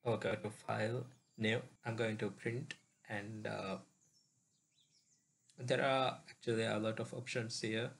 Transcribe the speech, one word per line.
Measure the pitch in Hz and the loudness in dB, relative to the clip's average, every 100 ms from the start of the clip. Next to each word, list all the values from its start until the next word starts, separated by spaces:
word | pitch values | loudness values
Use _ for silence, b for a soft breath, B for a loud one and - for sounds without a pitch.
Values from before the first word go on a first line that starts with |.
or | 120 107 | 2 2
go | 95 107 | 2 0
to | 104 - - | -2 -6 -4
File, | 107 107 123 123 - _ - | 0 2 0 -4 -12 _ 0
New. | 110 117 - - 120 | 2 2 0 -8 -4
I'm | 110 | 0
going | 113 107 | 0 2
to | 104 | -2
print, | - 120 117 156 - _ _ - | -2 -2 -2 -6 -10 _ _ -6
and, | 107 104 110 110 | -6 -6 -6 -4
uh, | 107 98 95 - _ _ _ _ _ _ _ _ _ _ _ _ _ _ _ _ - | -4 -4 -6 -8 _ _ _ _ _ _ _ _ _ _ _ _ _ _ _ _ -10
there | 127 131 | 0 4
are | 139 131 127 - - | 6 6 4 0 -12
actually | - - 113 113 | -6 0 2 4
a | 107 | 2
lot | 110 113 | 2 0
of | 117 | -4
options | 127 120 127 113 - | -6 -4 -2 -2 -2
here. | 113 110 127 - | 0 0 -2 -6